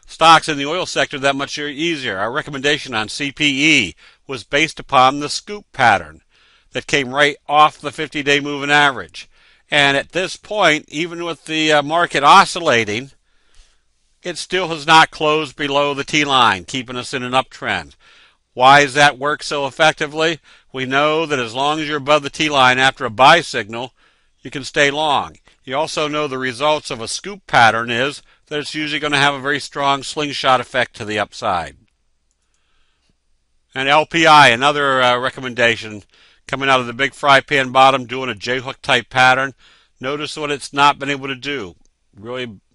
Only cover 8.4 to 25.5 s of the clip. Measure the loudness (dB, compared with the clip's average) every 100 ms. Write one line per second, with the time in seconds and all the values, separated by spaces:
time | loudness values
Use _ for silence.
8.4 | -2 -8 0 2 2 0 -12 -16 -20 _
9.4 | _ _ -4 0 2 0 -4 -6 -6 -8
10.4 | -10 0 2 2 -4 -10 -8 -8 -10 -10
11.4 | -8 -4 0 0 0 -2 0 2 6 6
12.4 | 6 0 0 0 0 -6 -10 _ _ _
13.4 | _ -20 -20 _ _ _ _ _ -12 -12
14.4 | -6 -4 -4 -6 6 6 6 2 0 0
15.4 | -2 -6 -2 0 0 -2 -4 -2 2 4
16.4 | 4 2 -4 -10 -10 -10 -8 -8 -2 -2
17.4 | -4 -8 -6 -6 -6 _ _ _ _ _
18.4 | _ 2 6 6 6 2 2 2 -6 -6
19.4 | -6 -6 -6 0 0 0 -6 -4 -4 -4
20.4 | _ _ _ -10 -4 0 0 0 -2 -4
21.4 | -4 -4 -2 -2 -4 -6 0 0 0 -6
22.4 | -2 4 4 4 2 0 -8 4 6 6
23.4 | 2 -8 -8 -10 -12 _ _ _ _ _
24.4 | -14 -12 -8 0 0 0 -2 -2 -4 -14
25.4 | _